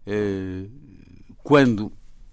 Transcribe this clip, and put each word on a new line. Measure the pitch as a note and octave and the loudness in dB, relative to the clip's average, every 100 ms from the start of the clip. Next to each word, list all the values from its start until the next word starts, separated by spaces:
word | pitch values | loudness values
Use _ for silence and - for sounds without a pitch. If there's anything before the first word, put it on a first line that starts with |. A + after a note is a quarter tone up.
| - | -8
eh, | G#2 G#2 G2 F#2+ F#2 G2 C3+ - - - - - - | -4 -4 -4 -8 -10 -14 -18 -20 -20 -20 -20 -20 -20
quando, | - C#3+ C3+ G#2 G#2 - - - - | 2 4 6 2 -6 -12 -20 -20 -20